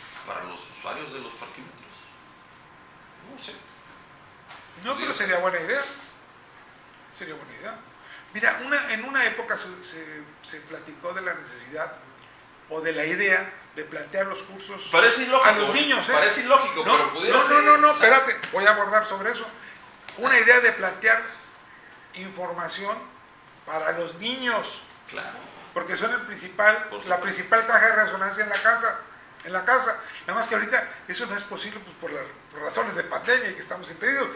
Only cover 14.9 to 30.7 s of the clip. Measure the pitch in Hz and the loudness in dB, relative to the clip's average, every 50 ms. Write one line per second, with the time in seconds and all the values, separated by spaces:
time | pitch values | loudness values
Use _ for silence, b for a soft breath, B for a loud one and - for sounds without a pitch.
14.9 | - 202 226 240 233 254 254 247 262 269 240 214 214 214 208 208 - 285 294 285 | 4 6 6 6 6 4 2 2 4 6 6 6 6 6 2 2 2 2 2 2
15.9 | 277 233 - 247 247 - - 208 - 269 240 247 269 262 - - - 160 156 196 | 2 0 2 2 4 4 4 4 2 2 4 6 6 6 6 2 -2 -2 2 4
16.9 | 254 247 - - - 165 175 226 - 262 - - 285 294 302 294 294 294 294 294 | 4 4 4 2 -2 -2 0 2 4 4 4 6 6 6 8 8 8 8 8 6
17.9 | 294 - 240 226 254 269 262 254 226 - - - - 180 196 208 214 208 202 196 | 6 6 8 8 8 8 6 2 -2 -4 -6 -4 -2 4 6 6 6 6 2 2
18.9 | 208 214 214 - 196 196 196 220 240 226 226 214 - B B B B B B - | 2 2 2 2 -4 -4 -4 -4 -4 -4 -8 -12 -14 B B B B B B -20
19.9 | - - - - - - 226 254 254 240 220 233 247 247 240 226 208 - 196 185 | -20 -20 -20 -18 -10 -4 0 4 4 6 8 8 8 8 6 4 2 2 -2 -4
20.9 | 180 - - 220 226 220 - - - - - - - - - - - - - - | -4 0 2 2 2 2 0 -6 -12 -16 -20 -20 -20 -20 -20 -20 -20 -20 -20 -20
21.9 | - - - - - 180 190 190 185 180 180 170 170 170 170 160 - 185 196 202 | -20 -20 -20 -20 -16 -14 -14 -12 -10 -10 -8 -8 -6 -6 -6 -8 -8 -6 -6 -6
22.9 | 220 220 - - - - - - - - - - - - - - 160 156 156 160 | -6 -8 -10 -16 -20 -20 -20 -20 -20 -20 -20 -20 -20 -20 -14 -8 -6 -4 -2 -2
23.9 | 170 170 170 165 165 170 202 233 254 262 262 247 233 202 - - - - - - | -2 -2 -4 -6 -8 -8 -8 -6 -6 -4 -2 -2 -2 -2 -4 -6 -10 -16 -18 -20
24.9 | - - - - - - - - - - - - - - - - - 175 175 175 | -20 -20 -20 -14 -12 -12 -12 -12 -14 -16 -18 -18 -20 -20 -20 -10 -8 -8 -6 -4
25.9 | 185 - 196 226 240 247 - - 208 165 - 185 190 - 208 214 214 214 208 - | -4 -4 -2 -2 -2 -4 -4 -8 -12 -12 -14 -8 -2 2 4 4 4 4 -2 -6
26.9 | 208 202 196 190 180 180 180 - - 185 175 - 226 220 226 233 233 214 214 226 | -10 -10 -2 -2 -2 0 0 -4 -4 -6 0 2 4 4 4 4 4 6 6 6
27.9 | 220 214 214 185 180 190 190 202 196 208 214 208 202 196 - 220 233 226 233 220 | 6 4 2 2 0 -2 -4 -4 -2 -2 -2 -2 -2 2 2 2 2 2 0 -2
28.9 | - - - - - - - - - - - 165 180 190 175 240 254 254 254 233 | -4 -6 -10 -16 -20 -20 -20 -20 -20 -18 -12 -6 -6 -2 2 2 2 2 2 0
29.9 | - - B B B B B - 185 226 226 - 226 208 208 208 | -2 -4 B B B B B -6 -4 -4 -2 -2 -2 -2 0 0